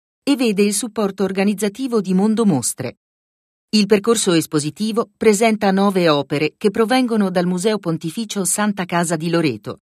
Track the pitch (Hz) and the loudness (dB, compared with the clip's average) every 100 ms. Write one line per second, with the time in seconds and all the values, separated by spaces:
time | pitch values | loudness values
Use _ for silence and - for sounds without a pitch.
0 | _ _ - 277 247 196 202 202 240 208 | _ _ -2 0 2 2 0 0 -4 -4
1 | 202 196 190 190 196 190 214 202 262 233 | -4 -2 -4 -2 -2 -2 -4 -4 -4 -2
2 | 185 185 208 214 214 143 113 - 135 - | 0 2 2 2 2 2 -2 -6 -10 -12
3 | _ _ _ _ _ _ _ 214 202 208 | _ _ _ _ _ _ _ 0 4 2
4 | 208 233 - 170 151 156 147 - 214 220 | 2 0 2 2 2 -2 -2 -4 -4 -4
5 | - _ 220 202 226 214 202 190 202 190 | -6 _ 2 4 2 2 0 2 2 2
6 | 170 147 139 147 151 - 208 208 220 254 | 2 2 0 -2 -2 -2 -2 0 2 2
7 | 254 220 196 185 175 180 202 214 180 165 | 0 0 0 0 0 0 0 -2 -2 -4
8 | 165 233 220 202 175 - 208 202 180 175 | -6 -8 -6 -6 -4 -2 -2 -2 -4 -2
9 | 170 170 170 170 160 110 - 101 _ | -2 -2 -2 0 0 -4 -8 -14 _